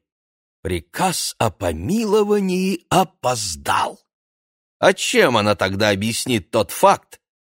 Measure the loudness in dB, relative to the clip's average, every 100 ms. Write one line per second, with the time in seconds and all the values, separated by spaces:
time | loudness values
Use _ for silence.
0 | _ _ _ _ _ _ -8 -8 -8 -4
1 | -2 -2 -6 -4 -4 -2 -4 -4 -4 -2
2 | 0 0 2 0 0 -2 -2 -4 _ 0
3 | 0 _ -4 -4 -6 -8 -4 -2 -4 -8
4 | _ _ _ _ _ _ _ _ 0 2
5 | 0 2 4 4 2 2 0 2 0 2
6 | -2 -4 -2 -2 0 -2 -2 2 2 2
7 | _ -20 _ _